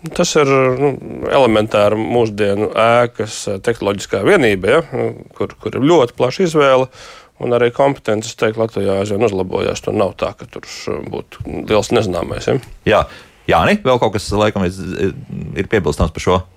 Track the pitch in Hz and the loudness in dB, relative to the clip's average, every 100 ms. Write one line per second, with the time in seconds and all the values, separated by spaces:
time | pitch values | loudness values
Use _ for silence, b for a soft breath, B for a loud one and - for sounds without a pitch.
0 | 160 - 175 156 139 135 131 127 143 127 | -10 -2 0 2 2 4 2 2 0 -2
1 | - 135 - 139 127 107 110 107 104 107 | -10 -10 0 4 4 4 2 2 2 2
2 | 110 120 113 104 101 101 104 - 113 117 | 0 0 0 0 0 0 0 2 4 4
3 | 120 - 107 - - 98 110 113 101 101 | 2 -2 -8 -6 -8 -4 -4 -2 -2 -4
4 | - 98 104 - 120 98 95 147 143 123 | -4 -2 2 4 4 2 2 2 0 -4
5 | 117 113 - - 101 - 104 101 135 170 | -6 -6 -18 -8 -8 -6 -8 -2 4 4
6 | 120 - 123 - 185 156 139 131 131 B | 4 0 -2 0 0 2 4 4 2 B
7 | B B B _ 123 120 120 - 139 139 | B B B _ -2 2 0 2 0 0
8 | - 107 113 - 113 113 110 - 98 98 | -2 -4 -4 -4 -4 0 -4 -2 -2 -2
9 | 101 101 117 95 92 90 95 - - 104 | -2 0 0 0 -4 -2 -4 -4 -4 -2
10 | 95 - - - - - - - - 76 | -2 -2 -6 -8 -16 -16 -16 -14 -8 -8
11 | - - - - - 82 - 107 101 120 | -8 -10 -12 -12 -10 -8 0 0 2 0
12 | 104 90 67 - - 131 - - - 92 | 0 -4 -6 -6 -2 -2 -4 -6 2 2
13 | - B B B - 82 101 208 131 123 | 2 B B B 0 2 2 0 2 2
14 | 117 101 - 101 107 101 90 95 92 - | 2 -2 -4 0 0 0 -4 -4 -8 -4
15 | 95 - - 98 78 78 95 110 78 73 | -4 -4 -12 -10 -8 -6 -2 0 0 0
16 | 87 - - 90 - | -2 -2 0 0 -2